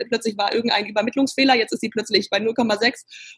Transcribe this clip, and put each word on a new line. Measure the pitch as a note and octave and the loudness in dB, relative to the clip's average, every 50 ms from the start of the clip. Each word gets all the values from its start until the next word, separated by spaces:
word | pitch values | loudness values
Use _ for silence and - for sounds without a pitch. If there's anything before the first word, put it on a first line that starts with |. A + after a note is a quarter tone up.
| A3+ A#3 | -4 -2
plötzlich | A#3 A3+ - A3+ G3+ | -2 -2 -2 -2 -2
war | G3+ G3+ - - | -2 -2 0 0
irgendein | A#3 A#3 A#3 - G#3 G3+ | 0 0 2 0 0 -2
Übermittlungsfehler, | G3+ G#3 G#3 G#3+ A#3+ - C4+ C#4 C4 - C4+ C4+ C4+ C4 | -2 -2 -2 -2 0 0 0 0 0 2 4 4 6 6
jetzt | A#3 G#3+ - A3+ | 4 4 0 -2
ist | - | -4
sie | - A3 | -4 -4
plötzlich | - G#3+ G#3 - G#3+ F#3 - - | -4 -4 -2 0 -2 -2 0 0
bei | G3 | -2
null | G3 A3 A3+ A3+ | 0 0 0 0
Komma | - A#3 A3 G#3 | 2 2 2 2
sechs. | G3+ A3+ B3 - - - - - - - - - | 2 2 0 0 -2 -10 -20 -20 -20 -20 -20 -8